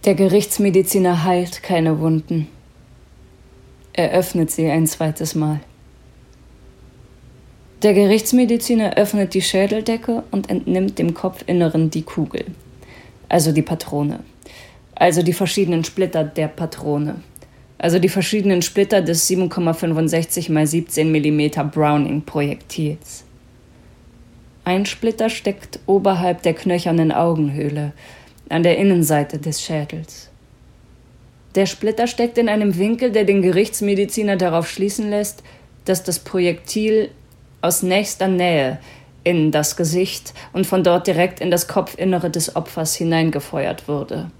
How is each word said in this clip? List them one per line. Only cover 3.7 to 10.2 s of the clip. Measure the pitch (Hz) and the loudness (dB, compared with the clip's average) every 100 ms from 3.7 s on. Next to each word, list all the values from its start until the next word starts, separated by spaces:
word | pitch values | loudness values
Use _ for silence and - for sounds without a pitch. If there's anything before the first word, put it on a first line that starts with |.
| - - | -20 -10
Er | - 170 | -2 2
öffnet | 175 175 175 156 | 2 2 0 -2
sie | - 160 | 0 0
ein | 156 160 | 2 0
zweites | - 160 156 156 160 | 0 -4 -2 -4 -2
Mal. | 151 151 - - - - - - - - - - - - - - - - - - - - - - | -2 -2 -6 -20 -20 -20 -20 -20 -20 -20 -20 -20 -20 -20 -20 -20 -20 -20 -20 -20 -20 -20 -20 0
Der | 214 | 2
Gerichtsmediziner | 196 202 214 220 247 247 233 - 240 208 - | 4 4 4 2 2 2 0 0 0 2 0
öffnet | 208 208 196 190 | 0 0 0 -2
die | |
Schädeldecke | 185 190 196 214 214 226 233 233 | -2 0 0 -2 -2 -4 -2 -6